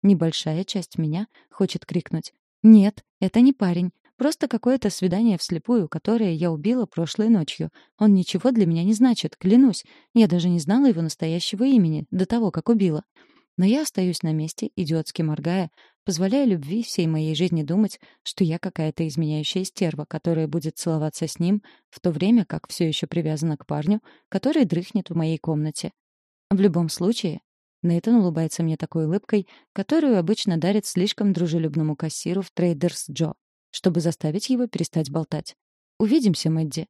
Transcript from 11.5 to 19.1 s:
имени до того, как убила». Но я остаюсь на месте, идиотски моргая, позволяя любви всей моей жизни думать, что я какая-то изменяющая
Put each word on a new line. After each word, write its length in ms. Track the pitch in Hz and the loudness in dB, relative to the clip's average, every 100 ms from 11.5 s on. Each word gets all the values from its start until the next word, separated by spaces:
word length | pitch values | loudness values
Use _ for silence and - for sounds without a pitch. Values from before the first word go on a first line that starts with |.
| 196 | -2
имени 420 | 262 254 170 156 - | 2 4 4 0 -4
до 160 | 185 185 | -4 -2
того, 240 | 233 220 | 0 0
как 180 | - - | -2 0
убила». 360 | 233 190 156 - _ _ _ _ - | 2 2 -2 -8 _ _ _ _ 0
Но 60 | |
я 180 | 185 254 | 2 2
остаюсь 400 | 311 - 185 170 | 0 -2 -2 -2
на 100 | 165 | -2
месте, 360 | 156 156 - - - | -2 -4 -6 -10 -6
идиотски 460 | 165 160 156 - | -4 -4 -4 -4
моргая, 480 | 160 151 156 185 170 _ _ _ | -4 -2 -4 -4 -4 _ _ _
позволяя 400 | - 165 190 254 | -8 -2 0 2
любви 380 | 269 180 143 202 | 2 0 -2 -6
всей 240 | 226 - 165 | -6 -2 0
моей 280 | 160 156 | 0 -2
жизни 280 | 156 180 170 | -2 0 0
думать, 360 | 143 180 214 - _ _ | -2 0 0 -2 _ _
что 220 | - - | -14 -2
я 140 | 180 165 | -2 -2
какая-то 500 | 185 - 156 - | -8 -6 -6 -2
изменяющая 560 | 165 | -4